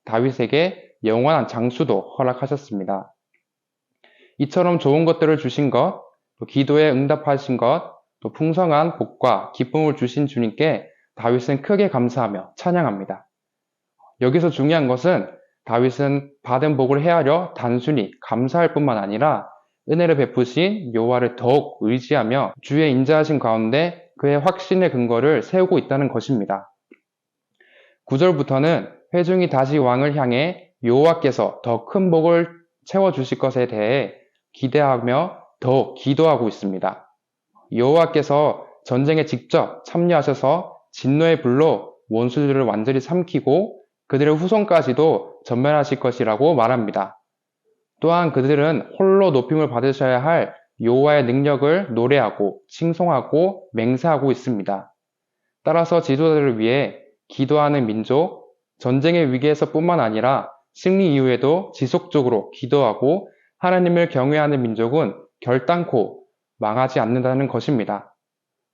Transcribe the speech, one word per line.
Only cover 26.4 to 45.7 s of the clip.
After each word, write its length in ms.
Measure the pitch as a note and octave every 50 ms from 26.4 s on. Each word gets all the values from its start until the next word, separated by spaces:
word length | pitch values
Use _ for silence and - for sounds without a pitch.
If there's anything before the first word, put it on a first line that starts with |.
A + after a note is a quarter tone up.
| G2 - G2 G2 - - _ _ _ _ _ _ _ _ _ _ _ _ _ _ _ _ _ _ _ _ _ _ _ _ _ _ _
구 140 | - C3+ C3+
절부터는 720 | F3 F#3 E3 C#3+ C3+ - C3+ C3+ D3 E3 E3 A2+ G2 - - - _ _
회중이 360 | - F3 E3+ F3 F#3 F#3 F3 -
다시 300 | C#3+ C3 C3+ C3+ D3+ D3
왕을 360 | B2+ B2 B2 C3 C#3 D3 C#3+
향해 560 | D3+ C3 B2 A#2 C3 D#3 F3+ F#3 - - _ _ _ A#2+
여호와께서 760 | A#2 B2 C3+ D3+ E3+ E3 E3 D3 C3+ A#2+ - G#2 F#2+ - - -
더 220 | A#2+ A2+ - -
큰 260 | - - G3 F#3+ F3+
복을 360 | E3 D#3+ D#3 E3+ E3+ E3+ E3+ E3+ - - _ _ _ _ _
채워주실 540 | - - G3 G3 F#3 C3+ C3+ C3 - - -
것에 280 | C#3 C3 B2 B2+ B2
대해 480 | F#2 G#2+ G#2+ G#2 A2 C3+ C#3 A2 F#2+ - - _ _ _ _ _ _
기대하며 880 | _ - C3+ B2+ C3 D3 C#3+ C3+ B2+ A#2+ A#2 A#2+ B2+ D3+ F3 F#3 - - - _ _ _
더 360 | - B2+ C3 B2 G#2+ - -
기도하고 520 | - - C3 C#3 D3+ D#3+ D#3+ C#3+ A#2+ A#2
있습니다. 600 | G#2 - - G#2 G2 F#2+ F2+ F2+ F#2+ F#2+ - - _ _ _ _ _ _ _ _ _ _ _ _ - -
여호와께서 880 | A2+ B2 C#3 D#3 E3+ E3 E3 - D3+ C#3+ - C#3+ D3 D3+ B2+ - - - - - _ -
전쟁에 400 | - B2+ C3 C#3 D3+ D#3+ D#3+ C#3+
직접 600 | - C3 B2 - - - D3+ G#2+ - - - -
참여하셔서 920 | - - E3+ F3 F3 E3+ D3 C#3 D3 C3 - C3 C3+ D#3+ F3+ - - - - _ _
진노의 500 | - - - C3 C#3+ D3+ E3 E3 D#3+ -
불로 540 | - A#2+ B2 C#3 D#3+ D#3 A2+ G2 - - - _ _ -
원수들을 540 | A2 A2+ A#2+ B2 B2+ D3 C#3+ C#3 C3+ C3+
완전히 380 | C3 A2 G2+ G#2+ A2 C3 C3+ C3
삼키고 800 | C3 - E3+ F#3 E3+ - - C3 - C3 C#3+ F3+ G#3+ - - - _ _ _ _ _
그들의 300 | - C#3 C3+ D3 D3+ D3+
후손까지도 1040 | D#3 F3+ F#3 A3 G#3+ G3+ - E3+ D#3+ C#3+ C3 A#2+ D3 D#3 D#3+ A#2+ - - - - - -
전멸하실 520 | - A#2+ A#2+ C3+ D3